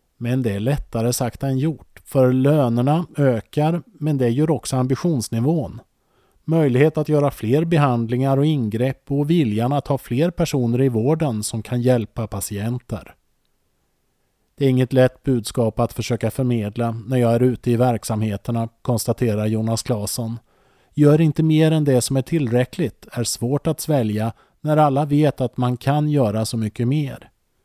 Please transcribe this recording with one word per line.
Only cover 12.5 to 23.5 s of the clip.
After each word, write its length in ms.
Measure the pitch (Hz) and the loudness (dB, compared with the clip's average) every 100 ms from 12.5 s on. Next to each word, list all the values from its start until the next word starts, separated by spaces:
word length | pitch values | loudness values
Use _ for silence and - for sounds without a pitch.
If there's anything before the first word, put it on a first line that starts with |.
| 101 110 123 - 101 85 - _ _ _ _ _ _ _ _ _ _ _ _ _ - | -6 -6 -6 -8 -10 -10 -20 _ _ _ _ _ _ _ _ _ _ _ _ _ -2
"Det 80 | 139 | 2
är 40 | |
inget 240 | 127 127 | 2 2
lätt 300 | 131 127 - | 2 2 0
budskap 560 | - 123 107 - 113 - | -2 -2 -2 -2 -2 0
att 140 | 120 | -2
försöka 380 | - - 117 113 | -4 -4 -4 -4
förmedla 600 | - 127 117 104 113 117 113 107 | -2 -2 -2 -2 -4 -4 -6 -2
när 100 | 131 | 2
jag 160 | 117 | 2
är 100 | 117 | 4
ute 280 | 127 117 123 | 2 0 0
i 40 | 117 | 2
verksamheterna", 920 | 123 113 - 110 110 101 - 117 117 - | 2 0 -4 -4 -2 -4 -4 -4 -4 -6
konstaterar 640 | - 117 - 113 120 104 107 | -2 -2 -2 -2 0 0 0
Jonas 380 | 110 110 113 | 0 -2 -2
Claesson. 560 | - 110 104 - 113 117 - _ _ _ _ | -2 -4 -4 -6 -6 -8 -12 _ _ _ _
"Gör 280 | - 147 151 | 2 4 6
inte 220 | 160 147 | 4 2
mer 280 | 160 156 156 | 2 2 2
än 120 | 156 | 2
det 180 | 143 127 | 2 2
som 160 | - 135 | 2 -2
är 40 | |
tillräckligt 840 | - 165 123 120 123 - 135 - - | -2 -2 0 0 0 -4 -6 -6 -12
är 120 | - | -6
svårt 440 | 117 - 120 | -6 -4 -4